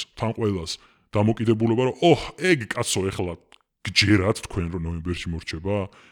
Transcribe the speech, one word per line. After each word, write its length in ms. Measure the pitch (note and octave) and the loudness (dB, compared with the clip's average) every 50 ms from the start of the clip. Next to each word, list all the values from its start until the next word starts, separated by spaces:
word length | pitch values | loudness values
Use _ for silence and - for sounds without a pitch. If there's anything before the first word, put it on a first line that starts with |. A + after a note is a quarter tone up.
| - - | -8 -10
თან 220 | _ - A#2 A2 | _ -6 -6 -6
ყველას 400 | G#2+ A2+ A2+ G#2 G2 F2+ D#2+ - - - _ _ _ _ _ _ - | -4 -2 -2 -2 -2 -2 -6 -8 -10 -12 _ _ _ _ _ _ 0
დამოკიდებულება, 680 | A2 G#2 A2+ A2 - A2+ A#2 A2+ A2 A2+ A2+ A2+ A#2 C3 | 2 2 2 2 2 2 2 2 2 2 2 2 2 0
რომ, 120 | B2+ - - | 0 0 4
ოჰ, 240 | - F3 C#3+ - - - - - | 6 6 6 6 4 -6 -8 -4
ეგ 280 | E3+ F#3 F3 C3 G#2+ | 0 0 2 0 0
კაცო, 340 | - - B2 - - - G#2+ | -6 -6 -4 -4 -2 -2 -2
ეხლა 300 | F#2+ F#2+ - - F#2 F2+ E2+ - _ _ - _ _ _ _ _ - | -2 -2 -2 -4 -4 -6 -6 -10 _ _ -20 _ _ _ _ _ -12
გჯერათ 540 | G2+ - - G#2 G2 G#2+ F#2+ F#2 G#2 A2+ - | -2 0 2 4 6 6 6 6 2 0 -2
თქვენ, 260 | - - - G2 E2+ | -6 -6 -4 -4 -4
რომ 160 | E2+ F#2 F2 | -4 -4 -6
ნოემბერში 460 | D#2+ E2 E2+ E2+ D#2+ F2+ F2 - - F2 | -6 -6 -6 -6 -6 -6 -6 -6 -6 -6
მორჩება? 480 | E2 D#2+ - - - E2 F2 G2 G#2 G2+ F#2+ - - - - - | -6 -6 -8 -10 -10 -8 -4 -4 -4 -4 -4 -8 -12 -20 -20 -20